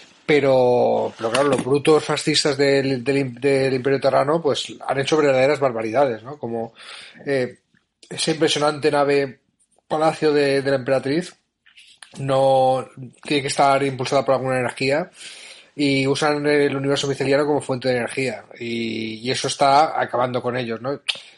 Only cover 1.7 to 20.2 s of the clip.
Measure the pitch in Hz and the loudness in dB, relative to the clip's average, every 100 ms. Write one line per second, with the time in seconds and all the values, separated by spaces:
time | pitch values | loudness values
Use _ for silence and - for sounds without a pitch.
1.7 | 139 156 151 - 147 - 147 151 135 139 | 0 4 2 2 -4 -2 0 0 2 2
2.7 | 139 135 135 120 139 131 120 143 135 135 | 2 0 -2 0 -2 -2 -2 0 2 2
3.7 | 131 135 135 139 135 135 165 156 117 - | 0 0 0 2 2 2 0 0 -2 -6
4.7 | - - 135 131 156 147 131 135 143 135 | -10 -4 -4 0 2 4 4 2 2 0
5.7 | 113 113 113 139 110 117 147 120 117 113 | -2 -2 0 0 -2 -10 -12 -8 -6 -8
6.7 | - - - - - 143 139 127 - _ | -12 -20 -20 -20 -12 -4 -2 -2 -8 _
7.7 | _ _ _ - - - 156 151 151 147 | _ _ _ -14 -6 -4 0 0 2 0
8.7 | 151 151 143 143 143 139 - _ _ _ | 0 0 2 2 2 0 -8 _ _ _
9.7 | _ _ 156 160 156 156 147 139 139 139 | _ _ 0 0 0 0 2 2 0 0
10.7 | 135 123 131 135 156 175 - _ _ _ | -2 0 -2 0 -2 -4 -12 _ _ _
11.7 | - - _ - - 135 135 135 135 131 | -20 -20 _ -20 -8 -2 2 4 4 4
12.7 | 131 117 - 123 - - 147 135 147 139 | 0 -4 -14 -20 -14 -4 -2 0 2 2
13.7 | 139 139 131 127 139 131 127 131 127 120 | 4 0 -4 -2 0 2 0 0 -2 -2
14.7 | - 131 147 180 - - - - - - | -2 -2 0 -4 -12 -20 -20 -20 -20 -14
15.7 | - 143 139 135 135 151 147 147 147 143 | -2 0 2 0 0 0 0 0 2 2
16.7 | 135 139 139 139 131 135 139 151 143 - | 0 -2 -2 -2 -4 0 2 2 -2 -2
17.7 | 127 127 123 113 - 127 107 - - 120 | -4 -2 -2 -2 -4 -6 -6 -14 -12 -8
18.7 | 117 117 110 110 110 120 123 139 - 139 | -4 -4 -6 -8 -8 -6 -4 -4 0 4
19.7 | 139 156 - 123 120 | 4 2 0 -4 -2